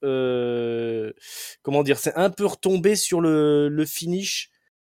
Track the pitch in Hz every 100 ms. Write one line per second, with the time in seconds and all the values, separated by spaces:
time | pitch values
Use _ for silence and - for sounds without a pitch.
0 | 143 131 127 123 120 120 117 117 117 113
1 | 110 - - - - - - 143 139 139
2 | - 165 190 175 202 - 190 190 180 208
3 | - 180 165 156 151 147 147 151 151 -
4 | 165 180 196 - - _ _ _ _